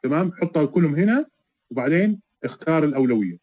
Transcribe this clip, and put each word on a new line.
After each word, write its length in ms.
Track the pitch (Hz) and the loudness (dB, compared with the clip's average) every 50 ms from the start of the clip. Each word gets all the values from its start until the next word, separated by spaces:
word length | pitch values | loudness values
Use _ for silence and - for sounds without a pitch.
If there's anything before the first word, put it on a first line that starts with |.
| - | -2
تمام؟ 280 | 131 143 156 190 175 - - | 0 0 0 0 -2 -2 -4
حطها 240 | 180 170 - 160 151 | -6 -2 0 0 0
كلهم 300 | 139 - 185 170 151 143 | 2 2 2 2 2 2
هنا 300 | 156 185 214 226 277 302 _ _ _ _ _ _ _ _ _ | 2 2 2 2 0 -2 _ _ _ _ _ _ _ _ _
وبعدين 520 | 240 131 123 135 160 175 202 214 214 196 _ _ _ _ - | -8 -4 -2 0 0 2 2 0 -2 -4 _ _ _ _ -10
اختار 400 | 123 - - - 160 160 160 151 | -10 -10 -6 -4 0 0 2 2
الأولوية. 540 | 147 135 135 135 123 120 110 101 90 87 87 | 0 2 2 2 2 2 0 -2 -4 -6 -10